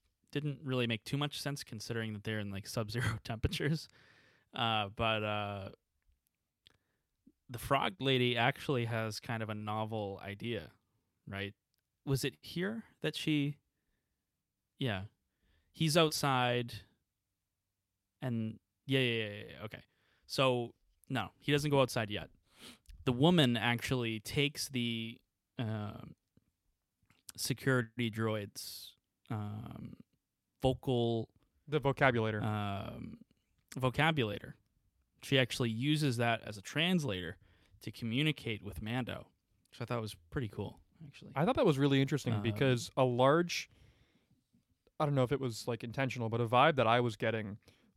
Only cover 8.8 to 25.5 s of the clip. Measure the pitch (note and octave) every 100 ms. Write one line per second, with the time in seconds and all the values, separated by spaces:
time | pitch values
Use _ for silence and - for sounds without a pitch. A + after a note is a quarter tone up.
8.8 | A2+ A2+ A2+ G#2+ - A#2 A2 G#2+ G#2+ G#2+
9.8 | A2 A2 G2+ G2 G2+ G2+ A#2 G#2+ D#2 _
10.8 | _ _ _ _ - G2 G2 - _ _
11.8 | _ _ D3 C3+ C3+ - - E3+ F#3+ A3+
12.8 | - _ D#3 - - D3+ C#3+ - _ _
13.8 | _ _ _ _ _ _ _ _ _ -
14.8 | C3 F#2+ G2+ _ _ _ _ _ _ -
15.8 | E3 D#3+ D#3 - C#3+ C3 B2 B2 A#2+ G#2+
16.8 | - _ _ _ _ _ _ _ _ _
17.8 | _ _ _ _ C3 A#2 A2 A2+ _ _
18.8 | - C3+ B2+ A2+ G#2+ G#2 - C#2 G#2+ -
19.8 | - _ _ _ - - C3 B2 A#2+ -
20.8 | _ _ - B2+ F#2+ - - C#3+ D3 C#3
21.8 | B2+ B2 G#2+ G#2 D#2+ _ _ - - -
22.8 | - - - B2 D#3 F3+ B2+ A#2+ A#2 A#2
23.8 | - C3 A#2 A2 - D3+ C#3+ - - B2+
24.8 | A#2+ A#2 A2+ B2 _ _ _